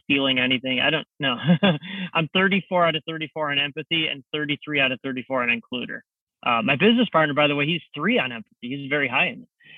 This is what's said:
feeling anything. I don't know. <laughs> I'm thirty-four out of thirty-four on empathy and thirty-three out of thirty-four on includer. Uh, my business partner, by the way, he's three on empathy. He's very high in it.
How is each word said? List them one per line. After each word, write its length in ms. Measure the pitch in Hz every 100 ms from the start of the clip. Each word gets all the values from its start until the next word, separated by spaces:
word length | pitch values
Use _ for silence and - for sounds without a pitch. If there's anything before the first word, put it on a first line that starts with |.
| -
feeling 320 | 139 135 127
anything. 440 | 127 127 131 127
I 100 | 135
don't 160 | 156 - -
know. 160 | 139 120 127 175 202 151
<laughs> 380 | 180 196 185
I'm 140 | 165 156 185
thirty-four 500 | 190 196 - 180 170
out 100 | 156
of 60 | 165
thirty-four 440 | 160 156 160 147
on 60 | 143
empathy 480 | 143 156 147 165 151
and 180 | 139 -
thirty-three 480 | 151 147 143 - 147
out 120 | 131
of 80 | 127
thirty-four 380 | 135 127 120 131
on 80 | 120
includer. 520 | 117 - 123 117 110 - _ _ _ 123
Uh, 160 | 117
my 140 | 120 139
business 340 | 202 233 220
partner, 220 | 165 151
by 140 | 143 147
the 80 | 143
way, 100 | 143
he's 160 | 170 - 143
three 240 | 170 240
on 120 | 127
empathy. 220 | 117 104 _ 120
He's 180 | 143 135
very 200 | 147 135
high 220 | 131 175
in 120 | -
it. 40 | - _ -